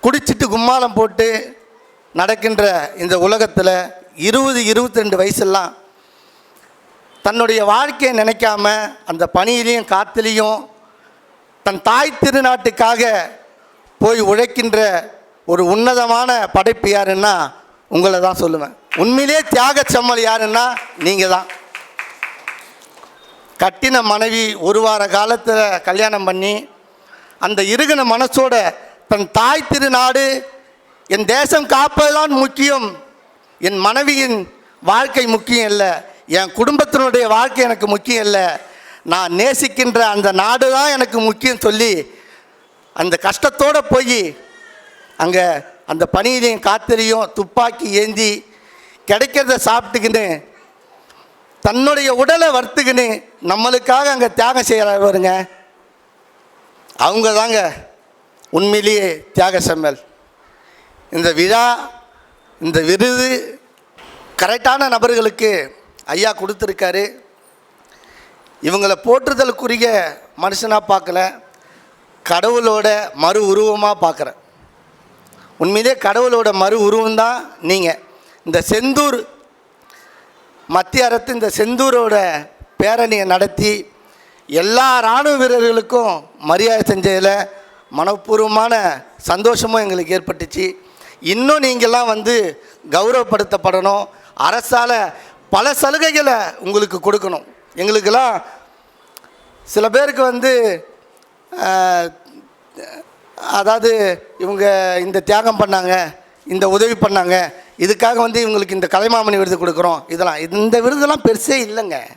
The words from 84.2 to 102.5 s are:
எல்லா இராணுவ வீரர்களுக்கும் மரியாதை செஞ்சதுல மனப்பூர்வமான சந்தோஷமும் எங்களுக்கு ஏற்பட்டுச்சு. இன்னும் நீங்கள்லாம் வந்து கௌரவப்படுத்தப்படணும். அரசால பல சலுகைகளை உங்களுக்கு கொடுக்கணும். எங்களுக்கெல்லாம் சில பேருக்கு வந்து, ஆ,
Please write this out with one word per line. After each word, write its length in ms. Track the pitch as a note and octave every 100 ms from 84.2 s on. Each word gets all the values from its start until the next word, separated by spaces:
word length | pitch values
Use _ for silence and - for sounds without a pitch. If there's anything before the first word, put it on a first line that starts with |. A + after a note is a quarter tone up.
| _ _ _
எல்லா 500 | D3 F#3+ A#3 C4 B3+
இராணுவ 380 | A3+ A#3+ C#4+ C#4+
வீரர்களுக்கும் 920 | B3+ B3 A#3 A3+ A3 B3 A3+ E3 - _
மரியாதை 560 | D3+ F3 A3 A3 G#3 G3
செஞ்சதுல 500 | F#3+ F#3+ G3 G3+ G3 - - - _ C3+
மனப்பூர்வமான 1080 | F3 G3+ G#3 G#3+ A3 G#3+ A3+ A3+ F#3+ D#3 - -
சந்தோஷமும் 640 | - F3 G#3+ A#3 A3+ A3+
எங்களுக்கு 340 | G3+ F#3 D#3+ F#3
ஏற்பட்டுச்சு. 480 | E3 F3 E3 - F3+ F#3 - _ - -
இன்னும் 440 | D3 G3+ C4+ D4+
நீங்கள்லாம் 420 | C4+ B3 A#3 A#3+ A#3+
வந்து 600 | G#3+ G#3+ A#3+ F#3+ C#3+ - - -
கௌரவப்படுத்தப்படணும். 1160 | D#3 G#3+ B3+ A#3 G#3+ G3+ G3 F#3+ F#3 F#3 G3+ G3+ - - -
அரசால 760 | D3 A3 A#3 B3 A#3+ A#3+ F#3+ - - - _
பல 240 | G3 B3+
சலுகைகளை 640 | C#4+ C4+ D#4 D#4+ D4+ C#4+ A#3+ F3+ -
உங்களுக்கு 400 | F#3 G3+ G#3 F#3 F#3+
கொடுக்கணும். 400 | G#3 G3 E3 - - _ -
எங்களுக்கெல்லாம் 680 | F#3+ G#3+ G3 A3+ B3+ G3+ - - - _ _ _ _ - _ _ _ _
சில 260 | - G#3+ A3
பேருக்கு 340 | A3+ C#4+ B3+
வந்து, 280 | C4 A#3+ B3+ B3+ A3+ E3+ - - _ _ _ _ _ F4+
ஆ, 420 | F#3+ F#3+ F#3 F3+ E3+ - - - _